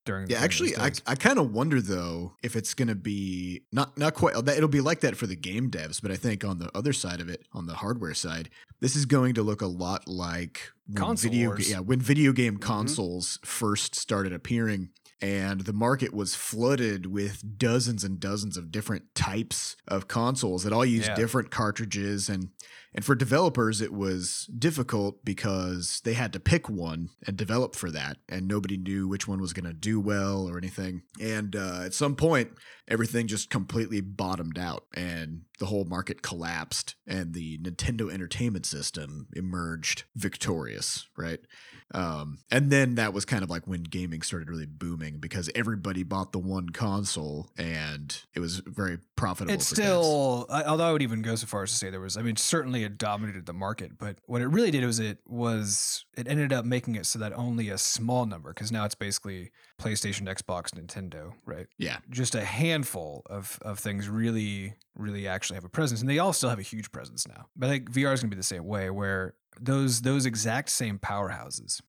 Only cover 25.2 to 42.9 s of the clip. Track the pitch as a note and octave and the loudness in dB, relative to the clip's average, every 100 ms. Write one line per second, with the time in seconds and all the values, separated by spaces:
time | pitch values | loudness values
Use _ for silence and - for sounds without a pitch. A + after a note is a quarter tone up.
25.2 | A2 F#2+ G#2+ F#2+ F2+ F2+ E2+ - A#2 A2+ | -4 0 2 2 2 0 -2 -2 0 0
26.2 | A#2 F2 - E3+ - G#2 E2 D#2+ E2+ - | 0 2 4 4 4 -4 -2 -4 -6 -8
27.2 | - G2 G2+ A#2 B2+ - F#2 D2+ C#2 C#2+ | -6 -4 0 2 2 -2 -4 -4 -6 -8
28.2 | - F#2 F#2+ G#2 F#2+ F#2+ F#2 G2 F#2+ G2 | -8 -4 0 0 0 -2 -2 0 0 0
29.2 | G#2 F#2+ F#2 - E2+ E2 G#2 A2 G2+ G2+ | -2 -2 -2 -4 -6 -4 0 2 2 2
30.2 | G2 G2 F2+ F2 F#2 F#2+ F#2 F2+ - - | 2 0 -2 -4 -6 -6 -6 -6 -10 -8
31.2 | A2 A2 G#2+ G2+ F#2+ F2+ F2+ - D3 C#3 | -4 -2 -2 -4 -4 -4 -4 0 0 4
32.2 | D#3+ D3 A#2 - - - - A2+ A2+ A#2+ | 6 6 2 -4 -20 -14 -2 2 2 2
33.2 | A#2 G#2 - A2+ F#2+ A#2 A2 G#2 G2 G2 | 0 0 0 0 0 -2 0 -2 -2 -4
34.2 | F#2+ F#2 E2 D#2+ F2 C2 - - F2+ E2+ | -2 -2 -4 -4 -4 -6 -8 -6 -4 -4
35.2 | D#2 E2 E2+ - F#2+ G#2 F2+ F2+ F#2 - | -6 -8 -12 -6 -2 0 0 -2 -2 -4
36.2 | - F2 E2 E2 E2 - - - - F#2+ | -6 -6 -4 -4 -4 -4 -6 -10 -6 -4
37.2 | E2+ E2 D#2+ D#2 F2+ E2+ - A#2 G#2 F#2 | -2 -4 -6 -6 -6 -2 0 0 -2 -4
38.2 | F2+ - A#2+ F#2+ - D2 - - D2 D2+ | -6 0 0 0 -4 -4 -6 -6 -10 -10
39.2 | - - F#2 F2+ E2+ E2 D#2 - - - | -10 -6 -4 -2 -4 -4 -2 -4 -6 -4
40.2 | G2 - - E2+ B1 G1+ - - - - | -4 -2 -2 -2 -2 -4 -4 -4 -8 -8
41.2 | E2 E2 - - - - - - F2 D#2 | -6 -6 -10 -20 -20 -20 -8 -2 -2 -2
42.2 | D2+ C#2+ - B2 C#3 C#3 C3 | -6 -10 2 4 6 6 6